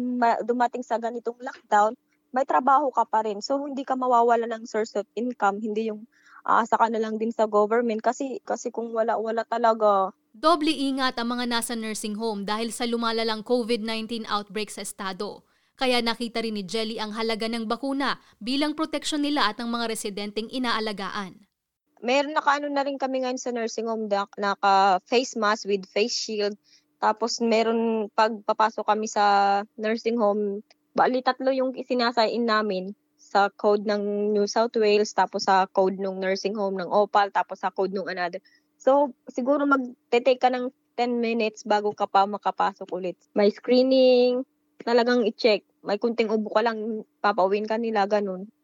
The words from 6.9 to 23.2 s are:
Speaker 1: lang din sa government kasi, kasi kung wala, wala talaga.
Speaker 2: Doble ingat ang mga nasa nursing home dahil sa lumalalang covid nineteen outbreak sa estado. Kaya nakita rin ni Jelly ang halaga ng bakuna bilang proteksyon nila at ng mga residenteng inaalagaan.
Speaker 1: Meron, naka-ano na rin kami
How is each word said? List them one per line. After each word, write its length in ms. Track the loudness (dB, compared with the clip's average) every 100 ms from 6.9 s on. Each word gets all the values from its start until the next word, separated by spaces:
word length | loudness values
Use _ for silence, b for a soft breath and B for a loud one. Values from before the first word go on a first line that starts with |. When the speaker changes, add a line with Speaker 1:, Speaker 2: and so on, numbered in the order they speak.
| 2
Speaker 1:
lang 240 | -2 -2
din 80 | -4
sa 160 | 0 2
government 560 | 4 4 2 0 0
kasi, 400 | -2 -2 -6 -8
kasi 320 | -8 -6 -6
kung 160 | -8 -6
wala, 320 | -2 0 0
wala 240 | -2 -4 -4
talaga. 720 | 0 2 4 4 4 2 -4 _
Speaker 2:
Doble 400 | -2 2 4 2
ingat 480 | 0 -2 -2 -2 -2
ang 160 | -4 -4
mga 80 | -2
nasa 240 | -2 -2 -6
nursing 400 | -6 -6 -6 -4
home 320 | -4 -4 -4
dahil 240 | -4 -4
sa 160 | -4 -4
lumalalang 560 | -2 -2 -2 -2 -4 -2
covid 400 | -2 0 -2 -2
nineteen 400 | -6 -6 -8 -4
outbreak 480 | -6 -4 -8 -8
sa 80 | -8
estado. 640 | -12 -8 -8 -6 -8 -10 _ _ _ _
Kaya 240 | 0 2
nakita 400 | 0 -2 -4 -4
rin 160 | -4 -6
ni 80 | -4
Jelly 320 | -4 -4 -6
ang 160 | -8
halaga 320 | -4 -4 -2 -4
ng 240 | -4 -4
bakuna 480 | -4 -4 -2 -2 -4 b b
bilang 320 | -4 0 0
proteksyon 480 | -2 -4 -4 -4 -2
nila 240 | 0 2 0
at 80 | 0
ng 80 | -4
mga 160 | -4 -4
residenteng 560 | -4 -6 -8 -6 -8 -6
inaalagaan. 880 | -4 -2 -2 -2 -6 -8 -8 -10 -14 _ _ _ _ _ _
Speaker 1:
Meron, 320 | 0 0 0
naka-ano 400 | 0 0 0 0
na 160 | -2 -2
rin 80 | -4
kami 320 | -4 -2